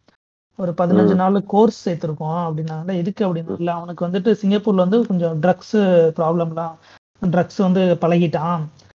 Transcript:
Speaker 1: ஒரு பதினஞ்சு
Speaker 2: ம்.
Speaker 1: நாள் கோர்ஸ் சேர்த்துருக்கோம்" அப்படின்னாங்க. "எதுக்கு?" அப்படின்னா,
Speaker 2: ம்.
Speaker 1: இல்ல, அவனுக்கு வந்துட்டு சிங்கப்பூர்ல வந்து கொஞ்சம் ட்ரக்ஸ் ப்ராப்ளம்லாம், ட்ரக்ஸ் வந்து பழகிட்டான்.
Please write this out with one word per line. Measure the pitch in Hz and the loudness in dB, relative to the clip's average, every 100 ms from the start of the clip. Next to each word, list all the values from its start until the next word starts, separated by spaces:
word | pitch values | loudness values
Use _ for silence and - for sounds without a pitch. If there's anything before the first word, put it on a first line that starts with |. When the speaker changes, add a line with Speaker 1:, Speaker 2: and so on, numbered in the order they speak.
| _ _ _ _ _ - | _ _ _ _ _ -8
Speaker 1:
ஒரு | 180 165 | -6 -2
பதினஞ்சு | 175 185 208 | 2 4 4
Speaker 2:
ம். | 190 | 2
Speaker 1:
நாள் | 185 202 196 | 2 0 0
கோர்ஸ் | 202 220 - 202 | 2 2 2 -6
சேர்த்துருக்கோம்" | 165 165 151 156 170 170 | -4 -6 -6 -6 -4 -4
அப்படின்னாங்க. | 156 160 156 175 185 | -6 -6 -8 -6 -4
"எதுக்கு?" | 175 196 196 | -4 -2 -4
அப்படின்னா, | 165 165 | -2 -6
Speaker 2:
ம். | 190 | -6
Speaker 1:
இல்ல, | 175 | -4
அவனுக்கு | 170 170 170 175 | -4 -8 -8 -4
வந்துட்டு | 190 202 208 | -2 0 0
சிங்கப்பூர்ல | 196 202 208 | 0 0 2
வந்து | 190 180 226 233 | 2 2 2 0
கொஞ்சம் | 180 170 160 | 0 -2 0
ட்ரக்ஸ் | 175 175 - 220 190 175 165 160 | 0 0 0 0 4 4 4 2
ப்ராப்ளம்லாம், | 160 170 165 160 165 160 _ - _ _ 185 | 0 0 -2 -4 -10 -12 _ -20 _ _ 0
ட்ரக்ஸ் | 175 170 - | 0 0 0
வந்து | 185 185 180 170 | 2 2 2 2
பழகிட்டான். | 165 170 170 156 160 170 151 - _ | 2 2 2 0 -2 -4 -6 -12 _